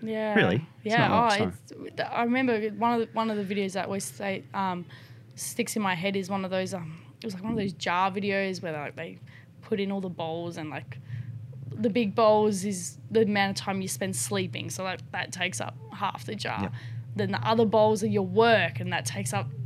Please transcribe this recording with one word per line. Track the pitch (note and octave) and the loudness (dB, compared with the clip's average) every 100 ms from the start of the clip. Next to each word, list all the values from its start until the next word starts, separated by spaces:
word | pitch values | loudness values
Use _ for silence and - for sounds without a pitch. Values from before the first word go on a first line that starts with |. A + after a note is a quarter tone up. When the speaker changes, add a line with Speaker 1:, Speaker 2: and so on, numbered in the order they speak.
Speaker 1:
Yeah. | A3 A3 G#3+ G#3+ | -6 -2 2 4
Speaker 2:
Really? | - A2 - - | 4 2 -2 -8
It's | G#3+ | 0
Speaker 1:
Yeah. | A#3 G3+ | 4 4
Speaker 2:
not | G#3+ A#3 | 6 4
like | G3+ | 4
Speaker 1:
Oh, | G3 | 2
Speaker 2:
it's | - - | -4 -14
not. | - - | -14 -10
Speaker 1:
it's, | - | -6
I | - B3 | -4 0
remember | A#3+ B3+ C4 A3 G#3+ | 2 2 2 2 0
one | G3+ A#3 A#3 | 0 2 2
of | A3+ | 0
the, | |
one | A3 A3 | -2 0
of | G#3 | 0
the | G3 G#3 | 0 0
videos | G3 | 0
that | F#3+ E3+ | -2 -2
always | G3 | -4
say, | - - G3+ F#3+ - | -6 -6 -4 -4 -6
um, | G3 F#3+ F3+ E3+ - - - - - | -4 -2 -2 -6 -14 -20 -20 -18 -10
sticks | - - A3+ A3+ | -8 -4 -2 0
in | |
my | G3 F3 | 2 2
head | G3 G3 | 0 0
is | F#3 | 0
one | G3 | -2
of | F#3 | 0
those, | F#3 F#3 | 0 0
um, | F#3 D#3+ E3 - - | -4 -8 -12 -16 -12
it | A3+ | -10
was, | F#3 | -6
like, | |
one | G#3 | -2
of | A3+ | 0
those | G3 | 0
jar | D#3+ F#3+ F3 F#3+ | -2 0 2 2
videos | F#3+ G3+ G3 F#3+ F3+ | 2 0 2 0 -2
where, | F3 | -4
like, | D3+ C#3+ - | -6 -6 -8
they | E3+ F#3 - - - - | -10 -12 -18 -20 -20 -14
put | - G3+ | -4 -2
in | G3 | 0
all | G3 | -2
the | F#3+ | -4
bowls | E3+ E3 E3 E3+ E3+ | -4 -4 -4 -4 -6
and, | D3+ | -6
like, | C#3 - - - - - - - - - | -8 -10 -12 -10 -8 -8 -10 -12 -12 -10
the | - A3 | -2 0
big | A#3+ G#3 | 2 0
bowls | G#3+ G#3+ G#3+ G#3+ G3 G3+ | 4 6 6 4 2 -2
is | F3+ - - - | -4 -8 -12 0
the | A3 | 4
amount | G3+ G3+ G3 G3 | 4 4 2 0
of | - | -2
time | G3 | -2
you | F#3+ | -2
spend | - F#3+ F#3 | -4 -2 -2
sleeping. | - G3+ F#3 F#3 E3+ | -2 0 -2 -4 -8
So, | F3 | -6
like, | F#3 F3 - | -6 -6 -6
that | F#3 - | -6 -6
takes | F3+ F3+ A#2 | -2 -2 -2
up | - - - | -6 -8 -12
half | G3 G3+ - - | -4 -4 -4 -8
the | G#2+ | -4
jar. | A2+ G#2+ | -2 0
Speaker 2:
Yep. | F#2+ - - - - - | -2 -4 -8 -10 -6 -2
Speaker 1:
Then | G3 | 0
the | G3 G#3 | 0 2
other | A3+ A3 | 4 6
bowls | A3 G#3+ A3 | 6 6 4
are | G#3+ | 2
your | G3+ F#3+ | 2 2
work | G3 A#3 G#3+ E3+ - | 6 8 8 6 0
and | - | -2
that | E3+ - | -2 -2
takes | G3+ G3+ | -4 -2
up | G2+ - - | -2 -2 -6